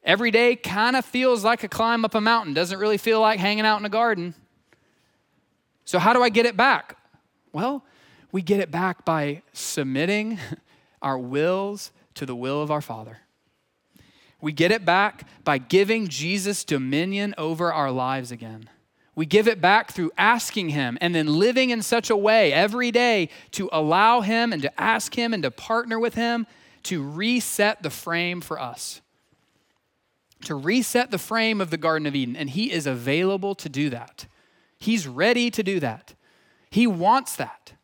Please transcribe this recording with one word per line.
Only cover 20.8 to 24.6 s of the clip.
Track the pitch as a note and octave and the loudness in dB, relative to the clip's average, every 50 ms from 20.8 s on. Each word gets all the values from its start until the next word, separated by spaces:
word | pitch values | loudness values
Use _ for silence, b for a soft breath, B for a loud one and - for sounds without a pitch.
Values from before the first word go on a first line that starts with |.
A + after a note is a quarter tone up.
| C3+ B2 A#2 - | -2 -2 -4 -2
and | - F3 F3 | -2 0 0
then | D#3+ D#3 | 0 0
living | D3+ D3+ E3 G3 A#3+ B3 C4 C4 B3 | 2 2 2 2 2 4 2 0 0
in | A#3+ A3+ | 0 -4
such | G3+ - A#3 A#3 A3+ - | -2 0 -2 -2 0 0
a | A3+ | 0
way | G3+ G3+ G#3+ A3 A3+ G3+ D3+ | 2 4 4 6 6 6 4
every | C#3 D#3 F#3 G#3 G#3+ B3 B3 A#3+ | 4 4 2 2 0 -2 -2 0
day | G#3+ A#3+ B3 A#3+ A3+ G3+ E3+ D3+ B B B B | 2 2 4 4 2 2 0 -4 B B B B
to | - - G3 - | -8 -6 -6 -2
allow | - D#3+ D#3 D3+ D#3+ F#3 G#3 A3+ A#3+ B3 | -2 0 2 2 4 6 6 6 6 4
him | G3+ G3 A3+ A3+ A#3 A#3 | 2 0 0 0 0 0
and | G3+ D#3 | -2 -4